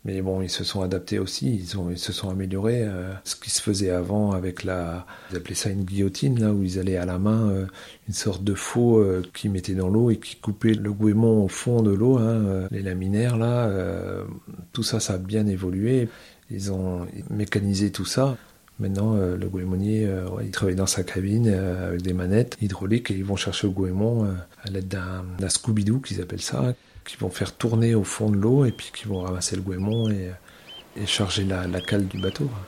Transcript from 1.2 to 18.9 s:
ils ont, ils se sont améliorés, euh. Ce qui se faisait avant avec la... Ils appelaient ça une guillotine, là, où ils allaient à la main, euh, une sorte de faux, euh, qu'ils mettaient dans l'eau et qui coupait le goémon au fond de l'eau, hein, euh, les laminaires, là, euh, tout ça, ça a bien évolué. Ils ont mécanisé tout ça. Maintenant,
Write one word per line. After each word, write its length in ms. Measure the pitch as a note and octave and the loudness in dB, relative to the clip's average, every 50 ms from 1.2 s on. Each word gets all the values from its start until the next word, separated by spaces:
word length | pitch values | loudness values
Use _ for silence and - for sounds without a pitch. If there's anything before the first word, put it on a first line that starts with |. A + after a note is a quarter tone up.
| F#2+ F#2+ - - - C3+ B2 | -2 -4 -4 -2 0 0 0
ils 240 | G2+ F2+ E2+ - G2 | 0 -4 -4 -6 -4
ont, 120 | F2+ F2 | -4 -4
ils 100 | F2 F2 | -4 -4
se 140 | - - F#2+ | -4 -6 -6
sont 160 | - - G2 | -4 -4 -4
améliorés, 540 | F#2 F#2+ F#2+ F#2 G2 F#2+ G2 A2+ A#2+ B2 A#2 | -2 -2 -4 -2 -2 0 0 2 2 2 0
euh. 280 | G#2+ G2 F2+ F2+ F#2+ F#2+ G2 - | -2 -2 -4 -6 -8 -8 -10 -8
Ce 100 | - - | -8 -10
qui 140 | - - - | -8 -6 -4
se 120 | - - | -4 -2
faisait 280 | - - G#2 F#2 G2+ F#2 | 0 0 0 2 2 2
avant 420 | F2+ F2 F2 F2 G2+ G#2 G#2+ G2+ | 2 2 0 0 2 2 2 2
avec 320 | G2 F#2 F2+ F#2 F2+ - - | 2 0 0 -4 -6 -4 -4
la... 420 | F#2 F#2 F2+ F2 E2+ E2 F2+ F2+ - - - - - | -4 -2 -2 -2 -4 -6 -8 -8 -12 -18 -20 -16 -10
Ils 60 | F#2 | -8
appelaient 200 | F2 E2 - F2 | -8 -8 -6 -6
ça 140 | - - G#2+ | -4 -2 -2
une 140 | F#2+ G2+ G2 | -2 -2 -2
guillotine, 560 | F2+ F#2+ G2 G2 G2 F#2+ - - C#3 C3 A#2 | -2 0 0 0 0 0 0 0 2 2 4
là, 140 | A2 G#2+ G#2 | 4 4 4
où 100 | G2+ G2 | 2 2
ils 160 | F#2 F2+ F#2+ | 0 0 -2
allaient 160 | F#2 F#2+ F#2 | 0 0 0
à 80 | F2+ F2 | 0 0
la 160 | F2+ F2+ F2+ | 0 0 2
main, 300 | F#2+ G#2 A2 A2+ A2+ G#2 | 2 2 4 4 4 2
euh, 180 | G2 F#2+ F#2+ F#2+ - - - - - - _ - | 2 0 -2 -4 -8 -14 -20 -20 -20 -16 _ -8
une 60 | G2 | -6
sorte 320 | - - A2 F#2+ E2+ F#2+ | -2 -2 -2 -2 0 0
de 80 | G#2 G2 | -2 -2
faux, 460 | - - - - A#2+ A#2+ A#2+ A#2 A2 | -2 -4 -2 2 4 6 8 8 8
euh, 240 | G#2 G2 F#2 F#2 F2+ - - | 8 6 4 0 -2 -4 -10
qu'ils 180 | - - G#2+ | -4 -2 -2
mettaient 240 | G2 F#2 F2 - F#2+ | -2 0 -2 -2 -2
dans 140 | F#2 F#2 F2+ | 0 2 2
l'eau 200 | G2 A2 A#2+ A#2+ | 4 4 6 4
et 60 | A2 | 4
qui 220 | G#2+ - - - - | 2 0 -10 -16 -10
coupait 360 | - - G2+ - - A2+ A2 | -6 -6 -6 0 2 2 2
le 200 | G#2+ G#2 G#2 G#2 | 4 2 -2 -2
goémon 500 | G2+ G#2+ G#2+ G#2 A2 A2+ A2+ A2+ A2 G2+ | 2 4 4 4 6 6 6 6 6 4
au 60 | F#2+ | 2
fond 320 | - - - B2 A#2+ A#2 | 0 -4 -2 0 2 4
de 100 | A2+ G#2+ | 4 4
l'eau, 260 | G2 G2 A2 B2+ C3+ B2+ | 4 4 4 4 4 4
hein, 280 | A2+ A2 A#2 A2+ G#2+ | 4 2 2 2 2
euh, 220 | G2 F#2+ F#2+ F#2 F#2+ | 2 0 0 -2 -4
les 100 | - G2+ | -4 -4
laminaires, 540 | G2 G2 F#2 F2+ F#2 F#2+ G2 G#2 A#2 B2 A#2+ | -4 -4 -4 -2 -2 0 2 2 2 2 2
là, 320 | A2+ A2+ A#2 A#2+ A#2+ A#2+ G#2+ | 2 2 2 2 2 2 0
euh, 560 | G2 F#2+ F2+ F2+ F2+ F2+ F#2 F#2 F#2 F#2 F#2+ G2+ - - - - - - - - | 0 0 -2 -2 -4 -4 -4 -6 -6 -6 -8 -8 -12 -14 -14 -16 -16 -16 -16 -10
tout 120 | _ B2 A2 | _ -4 -2
ça, 180 | - - A2+ | 0 0 -2
ça 140 | - - G2+ | 0 0 -2
a 20 | F#2 | -2
bien 280 | F#2 F#2+ G#2 A2 G#2+ G#2 | -2 -2 0 2 2 2
évolué. 600 | G2 F#2 F#2+ F2+ F2+ F#2+ G2+ A#2 B2+ C3 A#2+ A2+ - - - - - _ _ _ | 0 0 -2 -2 -2 0 2 2 4 2 2 0 -4 -10 -20 -20 -20 _ _ _
Ils 220 | A#2 G2 F#2+ G2+ | -10 -6 -4 -4
ont 340 | F#2+ F#2+ F#2 F#2 F2+ F2+ F2 - - - - - | -2 -2 -2 -2 -2 -4 -6 -8 -10 -12 -10 -6
mécanisé 640 | A2 G#2 G#2 G2 - G#2 G#2 G2+ G2+ F#2+ G#2 G2+ | -4 -4 -2 0 0 0 2 2 2 2 2 0
tout 140 | - - F#2+ | 0 -2 -6
ça. 320 | - - - C3 C#3 C3 - - - - _ _ - _ - | -2 0 2 2 2 0 -4 -8 -20 -20 _ _ -20 _ -6
Maintenant, 360 | G#2 G2 | -4 -2